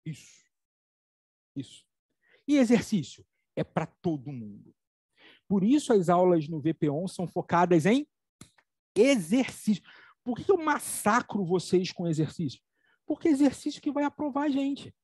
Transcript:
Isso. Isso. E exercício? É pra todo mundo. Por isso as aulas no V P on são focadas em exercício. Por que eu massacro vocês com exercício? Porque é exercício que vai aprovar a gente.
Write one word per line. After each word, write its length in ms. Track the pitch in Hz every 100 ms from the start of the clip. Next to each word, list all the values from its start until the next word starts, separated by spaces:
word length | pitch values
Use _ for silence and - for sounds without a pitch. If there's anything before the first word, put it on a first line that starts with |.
| -
Isso. 440 | - - _ _ _ _ _ _ _ _ _ _ _ _
Isso. 300 | - 135 - _ _ _ _ _ _ -
E 80 | 285
exercício? 720 | 233 233 - 202 135 - - _ _
É 80 | -
pra 240 | 156 - 160
todo 460 | _ 180 151 127
mundo. 420 | 131 107 101 - _ _ _ _ _ - _ _
Por 160 | 196
isso 300 | 196 294 -
as 160 | 214 170
aulas 400 | 175 185 170 147
no 120 | 165
V 120 | 139
P 160 | 160 156
on 180 | 139 185
são 200 | - 170
focadas 580 | - - 170 180 175
em 240 | 151 254 294 _ _ _ - _ _ _ _
exercício. 880 | - 254 269 156 240 247 - - 208 - - - _
Por 160 | - -
que 120 | -
eu 60 | 381
massacro 880 | 311 285 - - 208 233 254 208
vocês 480 | 175 185 - 185 185
com 160 | - 170
exercício? 540 | 151 156 - 156 - _ _ _ _
Porque 240 | _ 302 339
é 20 |
exercício 520 | 277 285 - - -
que 100 | -
vai 120 | 285
aprovar 400 | 294 - 294 269
a 40 | 302
gente. 460 | 269 277 277 - _